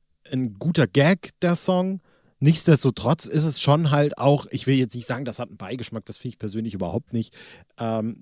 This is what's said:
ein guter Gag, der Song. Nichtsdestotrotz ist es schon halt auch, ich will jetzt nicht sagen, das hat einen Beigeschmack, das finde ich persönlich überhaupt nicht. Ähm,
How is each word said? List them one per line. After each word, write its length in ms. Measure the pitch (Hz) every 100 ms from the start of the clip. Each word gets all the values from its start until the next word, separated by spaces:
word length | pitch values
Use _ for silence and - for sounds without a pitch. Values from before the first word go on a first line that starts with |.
| _ _ -
ein 220 | 131 123 98
guter 280 | 160 165 123
Gag, 440 | 139 147 190 - -
der 160 | 175 175
Song. 440 | - 180 185 190 _ _ _ -
Nichtsdestotrotz 880 | 143 160 - 147 131 - 123 165 -
ist 180 | 156
es 160 | 160 143
schon 300 | - 151 160
halt 260 | 147 147 -
auch, 300 | 135 143 -
ich 160 | - 131
will 100 | 135
jetzt 180 | 123
nicht 120 | 120 -
sagen, 200 | 123 127
das 120 | 110
hat 100 | 123
einen 100 | 101
Beigeschmack, 480 | 95 123 113 113 -
das 120 | -
finde 120 | 127
ich 40 | -
persönlich 340 | 107 107 113
überhaupt 400 | 98 87 - -
nicht. 240 | 117 110 - - - _ -
Ähm, 380 | 113 113 110 -